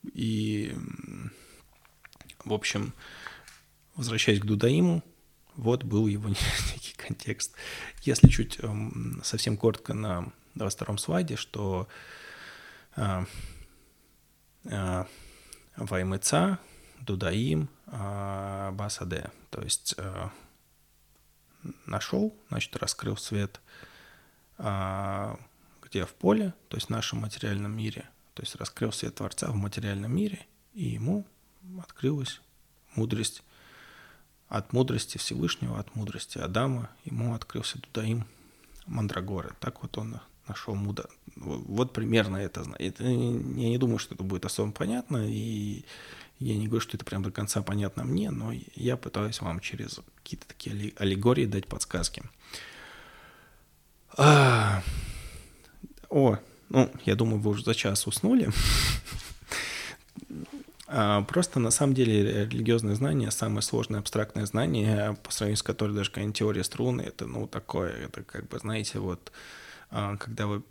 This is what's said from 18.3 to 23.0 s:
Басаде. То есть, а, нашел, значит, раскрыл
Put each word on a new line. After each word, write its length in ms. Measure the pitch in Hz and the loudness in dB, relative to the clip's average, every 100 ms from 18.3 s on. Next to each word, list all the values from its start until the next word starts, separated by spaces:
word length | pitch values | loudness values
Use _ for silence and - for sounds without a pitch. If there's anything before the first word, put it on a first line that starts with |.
| 98 98 98 98 | -4 -6 -4 -6
Басаде. 580 | 95 104 - 90 90 - - - | -4 -4 -4 -4 -4 -6 -14 -12
То 120 | - | -8
есть, 320 | - - - - | -4 -4 -4 -6
а, 320 | 95 92 95 - - _ _ _ _ _ _ _ _ _ _ _ 165 - - | -6 -6 -8 -10 -20 _ _ _ _ _ _ _ _ _ _ _ -14 -14 -6
нашел, 500 | - - 190 214 - _ | -4 0 2 0 -2 _
значит, 280 | 113 - - | -4 -4 -4
раскрыл 400 | - - | -4 -4